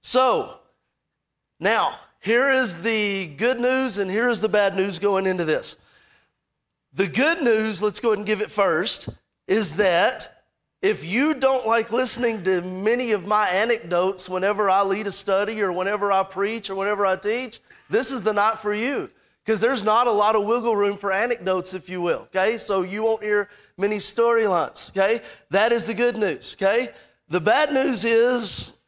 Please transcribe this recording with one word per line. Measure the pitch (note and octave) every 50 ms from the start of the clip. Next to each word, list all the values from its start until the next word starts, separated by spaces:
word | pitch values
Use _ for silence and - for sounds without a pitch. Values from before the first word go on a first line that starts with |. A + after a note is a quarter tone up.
So, | _ - - B3+ C4 C4 A3 E3 B2 - - - _ _ _ _ _ _ _ _ _ _ _ _ _ _ _ _ _ _ _ _
now, | D#3 F#3+ A3+ A3 F3+ D3 - - - _ _ _
here | - F#3+ A3+ A#3+ C4 C#4
is | C4+ C4 C4 A3 F3 E3 E3
the | A3+ A3+ A3 G#3 G3+ G3 G3 F#3+
good | E3 D3 C#3 G3+ A#3+ B3+ A#3
news | A#3+ B3 C4 C4 C4 B3+ G3 G3
and | G3+ F#3
here | F#3 G#3+ A#3 B3
is | A#3+ G3
the | F3+ G#3+
bad | F3+ G#3 G3+ G3 F3+
news | F#3+ F#3+ G3+ F#3+ E3
going | G3 G3+ G3 F#3+ F#3+
into | F#3+ F#3 F#3 E3+
this. | D#3 D#3 C3 - - - - _ _ _ _ _ _ _ _ _ _ _ _ _ _ _ _ _ _ _ _ _ _ _
The | C3+ G3 F3+
good | C#3 F#3 C4 D#4 E4+ F#4+
news, | D#4+ A#3+ A3+ A3 A3 A3 G#3+ E3+
let's | G3 G#3 G3+ -
go | - A#3
ahead | G#3+ G3+
and | G#3 F#3+
give | G#3+ G3
it | G#3 -
first, | - - G3 F#3+ E3 D#3 F3+ A3+ - - - - - - _ _ _ _ _ -
is | F#3+ G#3+ A3 D#3+ D3+ E3
that | G#3 F#3+ F3 E3+ F#3+ A#3 C4+ - - - - _ _ _ _ _ _ _ _ _
if | - F#3+ G#3+ C#3+ D3
you | E3 F#3 A3+ C#4 D#4 D#4
don't | C4 A#3+ C4 C4+ B3+ A#3+
like | A3 A3+ A#3 A3 -
listening | G3+ A#3+ B3+ A#3+ - A3+ A#3+ A#3 A3+ G#3+ F3
to | F#3 F#3+ F3+
many | F3 F#3 F#3 F#3 G3 G#3+ A#3 B3 B3 A#3
of | A3 G3+ E3+
my | F#3+ G#3+ G#3 G#3+ G3
anecdotes | F3+ F#3+ G#3+ A#3+ A#3+ A3+ A#3 E3+ F3 F3 F3+ F#3+ G3 F#3+ - -
whenever | F#3 F#3 F#3 G3 G#3 G3 G#3+ G3
I | F#3 G3 G3+
lead | F#3+ G3 G#3 G#3+ G3+
a |
study | F#3 - - - G3 F#3+ G3+ G3+ A3+ A3
or | G#3 F#3+
whenever | F3+ F3 F#3 F#3+ G#3 G#3 G3+ G3+
I | G3 F#3+ F#3+
preach | F#3+ - F3+ G3 G#3 A3+ A3+ A3 -
or | G3
whenever | G3 G3 G3+ G#3 G3 G3+
I | F#3+ F#3+
teach, | F#3 - G#3 A3 A#3+ C4 A#3+ - - _ _ - - _ _
this | D3+ A3 B3 A#3+
is | C4+ B3+ F3+
the | G#3+ G#3+
night | G#3 G3+ G#3+ A3 -
for | - G#3 G#3
you, | G#3 A3 C4 C#4+ B3 D#3 - _ _ _ _ _ _ _
'cause | - A3 G3
there's | F#3 A#3 C4+ A#3+ F#3+
not | G#3 G#3+ A#3 B3 B3
a |
lot | A3 G3+ G#3 G#3 A3
of | A3 G3+
wiggle | G3+ A3+ B3 A3 A#3 A3+
room | G3+ G3+ G3+ G3+ F#3+
for | - G3+
anecdotes, | F#3+ F#3+ G#3+ B3 B3 A#3 F#3+ F#3 F#3+ F#3 F3+ F#3 -
if | F#3 - -
you | F3+ F3+
will, | F3 F3 D#3+ A#2+ - - _
okay? | F#3+ F#3 G#3+ A#3 A3+
So | A3+ - G3+ F#3+
you | F3+ F#3 F#3+ G#3 A3
won't | A3 A3 G#3+ G#3
hear | G#3+ G#3 G#3 G3+ - - - - _ _ -
many | F#3 G#3 G#3+ G#3
storylines, | - - - - A#3 A#3 A#3 A#3 A3+ G#3 F#3 F3 D3+ B2 - - - -
okay? | - F#3+ F#3+ G3+ A3+ A#3 - - - - _ _
That | - G3 G#3 A#3
is | A#3 A#3 F#3+
the | E3 A3
good | F3+ A#3+ A#3+ A#3 G#3
news, | G#3+ F#3+ D#3 - - - - -
okay? | G3 F#3+ G3+ A#3 B3 A#3 - - - _ _ _ _ _
The | D3+ F3+
bad | D#3+ G3 A3+ C4+ D4+ D4
news | D4 C4+ C4 C#4 B3+ G3+ F#3
is | A#3 A#3 A3+ A#3 B3 B3+ A#3+ A3+ G3 - - - - - _ _